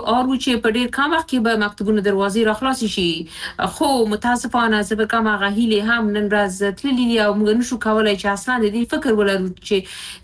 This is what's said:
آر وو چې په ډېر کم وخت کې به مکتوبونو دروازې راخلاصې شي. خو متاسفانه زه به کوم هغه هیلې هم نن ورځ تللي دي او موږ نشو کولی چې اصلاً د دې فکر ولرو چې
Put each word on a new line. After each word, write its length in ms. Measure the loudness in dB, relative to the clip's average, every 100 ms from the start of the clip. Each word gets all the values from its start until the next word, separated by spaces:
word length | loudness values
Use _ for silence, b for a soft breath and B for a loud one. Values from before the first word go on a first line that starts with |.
| 0
آر 200 | 0 2
وو 100 | 0
چې 260 | 0 0
په 60 | 0
ډېر 180 | 0 0
کم 260 | 0 0
وخت 160 | 0 0
کې 100 | 0
به 180 | 0 0
مکتوبونو 440 | -2 -2 0 0
دروازې 460 | 2 0 0 2 0
راخلاصې 400 | 0 -2 -2 -2
شي. 400 | -2 -2 -2 -8 B B -6
خو 460 | -6 -2 0 2 0
متاسفانه 760 | 0 0 -2 0 0 2 2
زه 140 | 0 -2
به 100 | 0
کوم 220 | 0 0
هغه 220 | 0 0
هیلې 300 | 0 2 2
هم 280 | 2 0 0
نن 200 | 0 0
ورځ 340 | 2 0 0
تللي 420 | -2 -2 -2 0 2
دي 140 | 2
او 140 | 2
موږ 160 | 2 2
نشو 280 | 2 0 -2
کولی 400 | 0 2 2 0
چې 80 | -2
اصلاً 360 | -2 -2 0
د 120 | 0
دې 140 | 0 -2
فکر 240 | -2 0
ولرو 340 | 2 2 0 -2
چې 400 | -6 -2 -2 -2 B B B